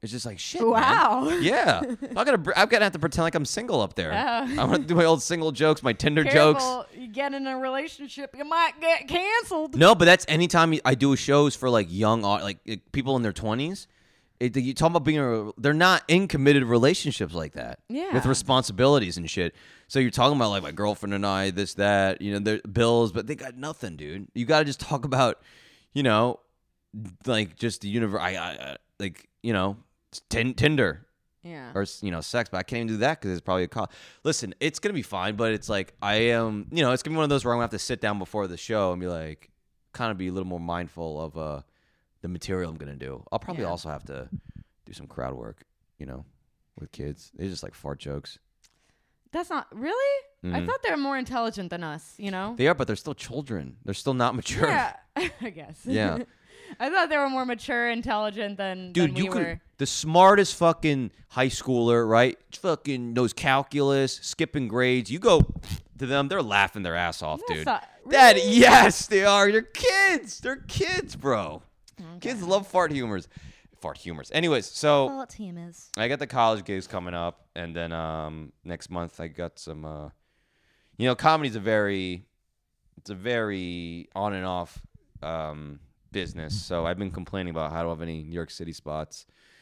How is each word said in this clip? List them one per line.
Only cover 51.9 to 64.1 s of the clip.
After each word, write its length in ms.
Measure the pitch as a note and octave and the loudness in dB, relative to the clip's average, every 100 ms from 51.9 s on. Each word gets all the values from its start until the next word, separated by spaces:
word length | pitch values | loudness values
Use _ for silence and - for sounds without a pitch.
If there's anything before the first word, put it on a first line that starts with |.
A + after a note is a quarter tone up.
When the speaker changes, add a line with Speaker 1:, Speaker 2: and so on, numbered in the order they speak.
| D#3 - - | -12 -16 -12
Speaker 2:
you 120 | G3+ | -8
know? 240 | F#3 G3+ A#3 | -6 -6 2
Speaker 1:
They 100 | C#3+ | 2
are, 80 | |
but 120 | C#3+ B2 | 2 0
they're 100 | G#2 | -6
still 180 | - | -8
children. 600 | C3+ - C#3 C#3 G2+ C2+ - | -12 -10 -10 -8 -10 -10 -12
They're 100 | - | -10
still 200 | G2 C#3 | -6 -2
not 200 | B2+ A#2+ | 0 0
mature. 320 | B2 - - D#3+ | 0 -6 0 0
Speaker 2:
Yeah, 280 | D#4 A#3+ - | 2 -2 -6
<laughs> 120 | _ C#4+ | _ -6
I 340 | F4 - A3+ | -6 -6 -14
guess. 300 | D#3+ D3 - | -14 -18 -12
Speaker 1:
Yeah. 340 | - G#2+ G2+ E2+ - _ _ | -4 0 0 -2 -8 _ _
Speaker 2:
<laughs> 300 | - - D4 | -20 -18 -6
I 100 | C4+ | -2
thought 180 | F#4 E4 | 0 2
they 80 | D4+ | 2
were 120 | C#4 | 0
more 140 | C4 B3+ | -2 -4
mature, 420 | A#3+ - A#3+ A#3+ | -6 -4 -2 -2
intelligent 680 | A#3 A3+ G#3 G#3+ G3+ G3+ G3+ | -2 -4 -2 -4 -4 -8 -6
than, 360 | G3 F#3 F3+ | -8 -8 -4
Speaker 1:
Dude, 180 | F3 E3 | 2 2
Speaker 2:
than 60 | C3 | 0
Speaker 1:
you 80 | |
Speaker 2:
we 60 | F#3+ | -2
Speaker 1:
could, 120 | G#3 E3+ | -2 -4
Speaker 2:
were. 140 | - _ - | -8 _ -8
Speaker 1:
the 80 | C3+ | -6
smartest 680 | - D#3 E3+ F#3+ G3+ G3 - | -4 2 8 8 8 4 2
fucking 540 | E3+ E3 D#3 C#3 A#2+ - - | 2 2 0 0 -4 -8 -8
high 200 | B2+ C3 | -2 -2
schooler, 580 | - - B2 A#2 A#2 A2+ | -2 0 2 4 4 4
right? 300 | A2+ B2+ - _ - | 4 4 0 _ -6
Fucking 560 | F#3+ D3+ C#3+ C3 A#2+ | -2 -2 -4 -6 -4
knows 180 | A#2 A#2+ | 0 0
calculus, 800 | - C#3+ C3+ C#3+ C#3+ C#3 C#3 C3+ | 0 0 0 0 0 2 2 0